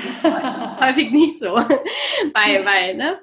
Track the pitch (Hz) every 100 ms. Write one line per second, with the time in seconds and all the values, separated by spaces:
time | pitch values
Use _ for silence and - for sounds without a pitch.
0 | - - 220 - 254 - 226 - 262 262
1 | 233 277 311 - 196 214 226 320 381 523
2 | 571 571 330 220 208 196 190 196 185 190
3 | 285 381